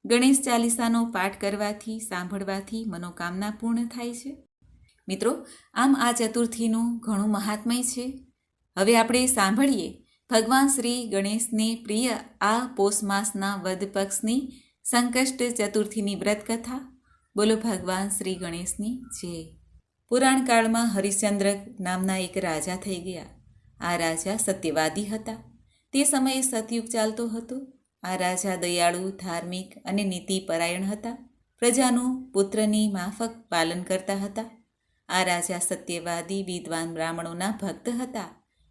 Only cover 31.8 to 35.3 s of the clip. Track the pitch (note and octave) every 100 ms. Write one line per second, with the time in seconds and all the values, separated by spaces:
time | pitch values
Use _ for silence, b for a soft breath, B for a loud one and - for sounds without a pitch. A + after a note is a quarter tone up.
31.8 | B3+ A#3+ B3+ B3+ - G3 G3 G#3 G#3+ G#3+
32.8 | G#3+ G3 F#3 - A#3 - - E3+ E3 F3
33.8 | F#3 F#3+ F#3+ G3 G3+ A3 A3+ - _ _
34.8 | _ _ - F#3 F#3